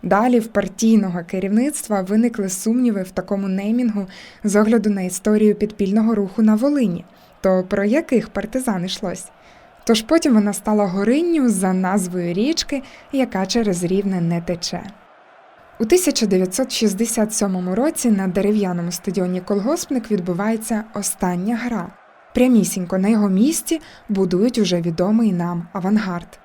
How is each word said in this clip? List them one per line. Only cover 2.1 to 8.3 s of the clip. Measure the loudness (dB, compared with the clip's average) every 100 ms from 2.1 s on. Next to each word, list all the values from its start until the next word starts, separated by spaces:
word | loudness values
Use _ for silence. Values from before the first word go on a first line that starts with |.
| 2 0 0 -6
сумніви | -4 -2 0 0 0
в | -4
такому | -8 -4 -4 -2
неймінгу | -4 -2 0 0 -2 -6 -12 -20 -6
з | 0 2
огляду | 4 4 2
на | -2
історію | -2 -4 0 4 4
підпільного | 2 -2 -2 0 2 2
руху | 0 -2 2
на | 4
Волині. | 4 2 2 0 -2 -10 -20 -20 -4
То | 0 2 0
про | 0
яких | 2 0 2 0
партизан | 0